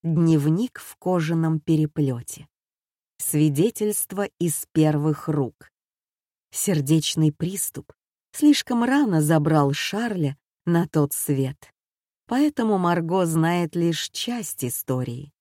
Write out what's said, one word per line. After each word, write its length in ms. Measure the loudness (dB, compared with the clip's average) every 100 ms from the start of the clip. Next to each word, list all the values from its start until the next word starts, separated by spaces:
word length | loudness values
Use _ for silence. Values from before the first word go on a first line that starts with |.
Дневник 760 | 0 2 4 4 4 0 -2 -8
в 160 | -20 -10
кожаном 640 | -2 -2 0 0 0 -2
переплете. 880 | 0 0 0 0 -2 -2 -10 -18 -20 _ _ _ _ _ _ _
Свидетельство 1080 | -4 2 2 4 0 0 -4 -2 -6 -6 -8 _
из 260 | -4 -4 -4
первых 560 | 2 2 2 0 -2 -2
рук. 420 | -2 -2 _ -20 _ _ _ _ _ _ _ _
Сердечный 800 | -8 -2 -2 2 0 0 0 0
приступ 600 | 0 -8 -6 -8 -10 -16 -20 _ _ _
слишком 520 | 0 4 4 2 0
рано 360 | 2 2 4 2
забрал 520 | 4 2 4 4 2
Шарля 640 | 0 -4 -4 -4 -2 -4 -4 _ _
на 220 | 0 0 2
тот 260 | 0 0
свет, 640 | -2 -4 -2 -2 -6 -20 _ _ _ _ _ _
поэтому 520 | 0 0 0 0 2
Марго 480 | 2 0 0 0 2
знает 480 | 2 2 0 -2
лишь 340 | 0 -2 -2 -8
часть 540 | -8 -8 -6 -8 -8
истории. 680 | -8 -8 -4 -4 -4 -8 -14 _